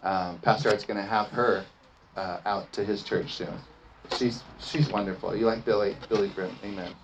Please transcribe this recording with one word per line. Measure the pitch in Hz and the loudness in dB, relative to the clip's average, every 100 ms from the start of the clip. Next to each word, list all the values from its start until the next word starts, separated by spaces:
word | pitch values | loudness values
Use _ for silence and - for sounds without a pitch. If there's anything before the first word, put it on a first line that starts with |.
Um, | 92 95 90 85 | 0 0 -2 0
Pastor | - 110 120 | 2 4 4
Art's | 104 - | 2 2
gonna | 104 | -4
have | 98 110 107 | 0 0 0
her, | - 120 95 98 - - - - - | 2 4 4 0 -16 -20 -20 -14 -8
uh, | 95 90 104 | -6 -4 -2
out | 101 95 | -4 -4
to | - | -4
his | 101 101 | -2 -2
church | - 95 - | 0 -2 -2
soon. | - 87 - - - - - - - | -6 -8 -8 -14 -20 -20 -20 -8 0
She's, | 123 117 - - | 0 0 -12 -14
she's | - 156 143 | -6 2 2
wonderful. | 110 101 92 92 104 | 2 -2 -2 -4 2
You | 113 | 2
like | 113 113 | 2 2
Billy? | 104 101 - - | 4 2 0 0
Billy | 110 98 | 2 2
Brim. | 95 92 82 | 0 -6 -6
Amen. | 101 101 87 - | -10 -8 -8 -10